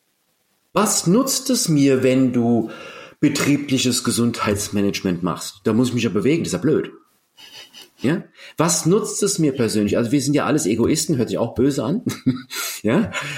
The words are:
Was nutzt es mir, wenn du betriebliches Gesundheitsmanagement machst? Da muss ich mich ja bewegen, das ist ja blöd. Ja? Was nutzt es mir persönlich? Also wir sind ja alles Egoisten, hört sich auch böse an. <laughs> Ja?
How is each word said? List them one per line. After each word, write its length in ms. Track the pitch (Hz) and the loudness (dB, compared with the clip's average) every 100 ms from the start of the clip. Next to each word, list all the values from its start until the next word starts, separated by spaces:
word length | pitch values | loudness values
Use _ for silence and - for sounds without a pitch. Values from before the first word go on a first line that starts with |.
| _ _ _ _ _ _ _ | _ _ _ _ _ _ _
Was 340 | 170 208 - 170 | -2 0 0 2
nutzt 420 | 214 269 - - | 2 2 -2 -2
es 180 | 240 - | -2 2
mir, 360 | 147 139 131 | 4 4 4
wenn 280 | 131 131 131 | 4 4 2
du 380 | 123 117 117 - - - - - - | 2 2 2 0 -8 -18 -18 -18 0
betriebliches 840 | 147 - 127 143 143 131 127 120 | 0 2 0 0 0 0 0 0
Gesundheitsmanagement 1200 | 120 117 117 117 - 101 - 104 101 98 95 85 | -2 0 0 0 -2 -2 -2 -2 -2 0 -2 -2
machst? 380 | 87 - - - | -4 -6 -10 -6
Da 100 | 113 | -2
muss 160 | 110 123 | 0 0
ich 40 | |
mich 100 | 117 | 0
ja 60 | 110 | -2
bewegen, 340 | 98 110 165 | 0 0 0
das 60 | - | -2
ist 40 | |
ja 60 | 175 | -2
blöd. 320 | 151 - - - _ _ _ _ - - - - - _ | 0 0 -2 -12 _ _ _ _ -20 -20 -20 -20 -20 _
Ja? 220 | 120 185 - - - - | -2 -2 -6 -20 -14 -2
Was 300 | 165 - 156 | 0 2 2
nutzt 360 | 208 208 - | 2 0 -2
es 160 | 202 - | -2 2
mir 140 | 151 | 0
persönlich? 440 | 131 113 104 104 90 | 2 0 2 2 0
Also 140 | 117 | 2
wir 100 | 143 | 0
sind 140 | 127 143 | 0 0
ja 100 | 101 | 2
alles 200 | 143 87 | 0 0
Egoisten, 520 | 113 107 156 - 135 | 0 2 0 0 -2
hört 120 | 107 | 0
sich 80 | 95 | -2
auch 160 | 113 | -2
böse 300 | - 139 139 | 0 0 0
an. 200 | 113 208 - - 131 | -2 -2 -4 -4 -2
<laughs> 220 | 123 - - - - | -4 -6 -10 -10 -6
Ja? 300 | 104 156 92 - 143 | 0 0 0 -4 -8